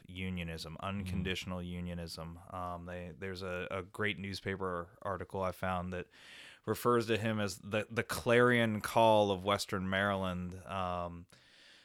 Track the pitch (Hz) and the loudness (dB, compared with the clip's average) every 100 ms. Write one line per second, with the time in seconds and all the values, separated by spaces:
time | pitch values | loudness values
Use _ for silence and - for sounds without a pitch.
0 | - 90 92 90 82 80 80 80 98 98 | -14 -8 -4 -4 -6 -8 -10 -8 -6 -4
1 | 92 87 92 87 92 90 87 90 87 87 | -4 -2 -2 -4 -4 -6 -6 -6 -6 -6
2 | 82 82 82 87 90 92 90 87 85 90 | -8 -10 -12 -12 -12 -10 -8 -8 -10 -10
3 | 87 85 95 90 95 90 90 95 92 - | -10 -10 -10 -8 -6 -6 -4 -6 -8 -2
4 | 104 92 98 92 98 95 92 87 85 - | -2 -2 -4 -6 -4 -4 -2 -4 -6 -8
5 | 101 90 90 98 92 - 95 92 90 90 | -6 -6 -4 -4 -4 -2 -2 -2 -2 -6
6 | - - - - - - - 107 123 120 | -8 -14 -20 -20 -20 -8 -4 0 4 4
7 | 113 107 110 107 101 - 101 107 - 117 | 4 2 2 0 -2 -4 -4 -4 -2 -4
8 | - 87 120 120 123 120 113 107 - 120 | -4 -2 4 8 8 6 4 2 2 6
9 | 113 107 101 95 98 101 - 98 95 95 | 8 8 6 4 2 2 0 -2 0 2
10 | 101 98 92 90 90 92 - 95 90 90 | 2 2 0 -2 -4 -8 -6 -4 -2 -4
11 | 87 85 90 - - - - - | -6 -8 -16 -20 -20 -20 -20 -20